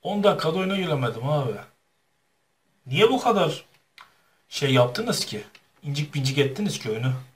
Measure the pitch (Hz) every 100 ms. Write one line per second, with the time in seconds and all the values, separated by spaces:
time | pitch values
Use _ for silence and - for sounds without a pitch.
0 | 170 208 196 175 160 185 190 196 175 147
1 | 120 117 131 151 123 98 - _ _ _
2 | _ _ _ _ _ _ _ _ - 139
3 | 226 262 254 202 160 - - _ _ -
4 | - _ _ _ _ - 139 131 123 -
5 | 240 - - 107 - - _ _ 147 143
6 | 147 147 131 131 131 - 143 - 113 110
7 | 127 131 -